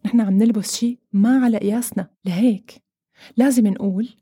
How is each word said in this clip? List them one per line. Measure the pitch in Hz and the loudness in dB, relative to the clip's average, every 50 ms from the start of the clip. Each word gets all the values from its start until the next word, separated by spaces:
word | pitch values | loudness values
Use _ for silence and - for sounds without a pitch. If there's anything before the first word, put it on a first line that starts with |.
| - | -8
نحن | 208 - 240 | -2 0 0
عم | 220 196 190 196 | 0 2 2 2
نلبس | 220 233 220 214 190 - - - | 2 2 2 0 -4 -6 -6 -4
شي | 233 240 240 - _ _ - | -4 -4 -4 -6 _ _ 0
ما | 196 202 233 254 269 | 0 2 4 4 2
على | 254 240 220 208 | 2 2 0 0
قياسنا. | - 202 214 233 240 - - 196 180 - _ _ - | -2 -2 -2 -4 -4 -6 -6 -8 -8 -8 _ _ -8
لهيك | 190 175 175 226 254 214 190 - - - - _ _ _ _ _ _ _ _ - - - - | -6 -2 0 2 0 0 0 -6 -16 -20 -20 _ _ _ _ _ _ _ _ -20 -10 -2 0
لازم | 247 277 254 233 214 202 | 0 2 2 2 2 0
نقول: | 190 - 196 202 185 190 233 254 - _ | 0 -2 -4 -4 -4 -4 -6 -8 -10 _